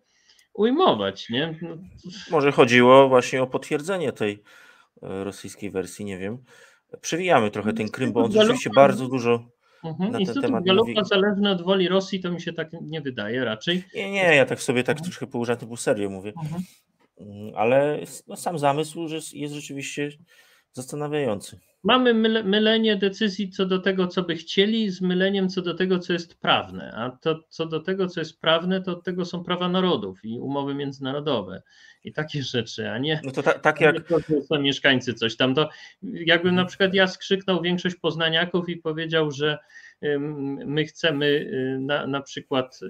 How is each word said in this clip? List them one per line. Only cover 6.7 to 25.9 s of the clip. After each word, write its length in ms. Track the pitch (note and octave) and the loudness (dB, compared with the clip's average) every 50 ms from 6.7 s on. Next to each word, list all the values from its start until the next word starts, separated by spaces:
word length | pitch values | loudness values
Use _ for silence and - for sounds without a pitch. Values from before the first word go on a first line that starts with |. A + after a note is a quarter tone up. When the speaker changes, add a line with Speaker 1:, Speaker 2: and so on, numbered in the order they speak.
| _ _ _ _ - - | _ _ _ _ -20 -12
Speaker 2:
Przewijamy 500 | - - F3 E3 F#3 F3+ E3 C3+ A2 G#2 | -8 -6 -4 -2 2 4 4 4 4 2
trochę 220 | - G#2+ G2 A2 A2+ | -2 -2 -2 -2 -2
ten 160 | A2 A2 G#2 | -2 -4 -6
Krym, 240 | - - C3 A#2+ G#2 | -4 -4 -4 -2 2
bo 80 | A#2 | 2
on 60 | A2+ | 0
Speaker 1:
Instytut 200 | - G3 G#3+ G#3+ | 2 6 4 6
Speaker 2:
rzeczywiście 240 | G#3+ - B2+ - A#2+ | 6 4 0 0 2
Speaker 1:
Galupa 180 | G#2+ C3 C#3 C#3 | 8 8 8 8
Speaker 2:
bardzo 200 | B2+ - C3 B2 | 8 2 -2 -4
dużo 400 | C3 C3 A#2 A#2+ A#2+ A#2 A#2 - _ _ _ _ _ _ - | -4 -2 2 2 2 0 0 -8 _ _ _ _ _ _ -12
Speaker 1:
Mhm. 220 | E3 D3+ C3 F#3 | -10 -6 -4 -4
Speaker 2:
na 60 | G#3+ B3 | -2 -2
ten 80 | A3+ | -2
Speaker 1:
Instytut 220 | F#3+ F#3 A3+ C#4 B3+ | -2 -2 -2 -2 0
Speaker 2:
temat 220 | A#3+ - A3+ F3 | 0 0 0 2
Speaker 1:
Galupa 260 | F#3 F#3+ G#3 A#3 A#3 | 2 4 4 4 2
Speaker 2:
mówi. 140 | A3+ G#3+ G3 - | 2 -2 0 2
Speaker 1:
zależny 420 | G#3 G3 G3 G#3 G3+ F#3+ G3+ G3+ | 2 2 2 2 2 2 0 0
od 120 | G3 F3 E3+ | 0 0 0
woli 260 | F3+ G3 G3 F#3 E3+ | 0 2 2 2 2
Rosji, 320 | F3+ G3 F#3+ - - F#3 | 2 0 0 0 -6 -6
to 100 | F#3 F3 | -4 -4
mi 100 | F3 E3 | -6 -6
się 120 | - E3+ D#3+ | -8 -8 -8
tak 160 | E3 D#3+ D#3+ E3 E3 D#3 | -8 -8 -8 -10 -14 -12
nie 180 | D3+ D#3 D#3+ | -10 -10 -8
wydaje 440 | C#3 C#3 B2 A2 G#2 G#2 A#2 B2+ B2+ | -8 -8 -8 -6 -6 -4 -4 -2 -2
raczej. 400 | A2+ G#2+ - - E3+ F3 F#3 F3+ - - | -2 -4 -4 -2 -2 -2 -2 -4 -6 -10
Speaker 2:
Nie, 160 | - G3+ G3 | -8 -8 -4
nie, 260 | G3 G3 F#3 F3 D#3 | -2 2 4 6 6
ja 100 | C#3 B2+ | 6 6
tak 140 | C3 B2+ - | 4 2 -6
sobie 220 | - - B2 B2 A#2+ | -2 -2 0 0 2
tak 120 | - A#2+ | 0 -2
Speaker 1:
Mhm. 80 | - E3 | -2 -2
Speaker 2:
troszkę 220 | F3+ - - B2+ | -10 -8 -10 -12
pół 180 | - - A#2+ A#2 | -8 -6 -6 -2
żartem, 240 | A#2 A#2+ A#2 A#2 A2 | -2 -2 -4 -4 -12
pół 80 | A#2+ | -12
serio 340 | A#2 - D3+ C3 G#2 G2+ G2 | -6 0 0 0 0 0 -4
mówię. 220 | G2 F#2+ F#2 G#2 G#2 E3+ D#3 | -6 -8 -12 -12 -12 -10 -10
Speaker 1:
Mhm. 200 | D3 D#3+ F3+ F#3 - - _ _ _ _ _ _ _ _ - | -10 -8 -8 -10 -10 -12 _ _ _ _ _ _ _ _ -20
Speaker 2:
Mm, 340 | - G#2 G2+ G2+ G#2+ G#2+ - | -18 -16 -14 -14 -14 -10 -4
ale 440 | - G#2+ A#2 B2+ C#3 C#3+ D3 D3+ E3 | 0 2 4 4 4 4 2 0 -4
s-, 240 | E3+ - - - - | -8 -12 -16 -20 -16
no, 100 | - G3+ | -16 -14
sam 220 | - - F#3+ F3+ D3+ | -8 -6 -6 -4 0
zamysł, 500 | D3 C#3+ C#3 D3 D#3 D#3 D3+ E3 E3+ D#3 | 2 2 2 2 -2 -6 -6 -10 -8 -8
że 80 | D#3 | -8
s-, 160 | D#3+ D#3 - - | -10 -10 -12 -12
jest 220 | C#3+ C#3+ D3 D3 | -10 -10 -10 -10
rzeczywiście 540 | D3 C#3+ - C#3+ C#3 C3+ - - D3 D3 D3 D3 D3+ - _ _ _ - _ _ _ _ _ - | -12 -12 -12 -12 -10 -10 -10 -6 -6 -6 -6 -6 _ -20 _ _ _ -20 _ _ _ _ _ -14
zastanawiający. 880 | B2+ B2+ - D3+ D3 D3 D3 D3 D3+ C#3 B2 G#2 F#2+ - - - F#2+ _ _ _ _ - | -14 -12 -10 -8 -8 -6 -4 -2 -2 0 0 -2 -4 -6 -14 -20 -20 _ _ _ _ 2
Speaker 1:
Mamy 320 | G3 A#3+ B3+ B3+ B3 A#3 | 4 4 4 6 4 4
myle-, 300 | A3 A3 A3+ A3 A3+ A3 | 4 2 2 2 0 0
mylenie 520 | F#3+ G3 G#3+ G#3+ A3 A3 A3+ A3 A3 G#3 | 2 2 4 4 4 4 4 4 2 2
decyzji 540 | G3 G3+ G3 F#3+ - A3+ G#3 F#3 - G#3 F#3 | 2 0 -2 -2 0 -2 -2 -2 -2 -6 -6
co 160 | - - G3 | -2 -4 -2
do 120 | F#3 F#3+ F#3+ | 0 0 0
tego, 280 | F#3 G3 F#3+ F#3+ F3+ | 0 0 0 0 0
co 160 | F3+ - F3+ E3+ | 0 0 -2 -2
by 140 | E3+ D#3+ | -2 -4
chcieli, 540 | E3 - - - G3 G3 G#3+ A3 A3+ A3 G3+ | -6 -6 -4 0 2 2 2 2 0 0 -2
z 100 | F3+ F#3 | -2 -2
myleniem 480 | F#3 F3+ F3+ F#3 F#3+ G3 G3+ G3 F#3+ F#3 | -2 0 2 2 2 2 2 2 0 0
co 140 | F#3 F#3+ F3 | -2 -2 -4
do 120 | F3 D#3+ | -4 -2
tego, 240 | - F#3 F#3 | -2 0 0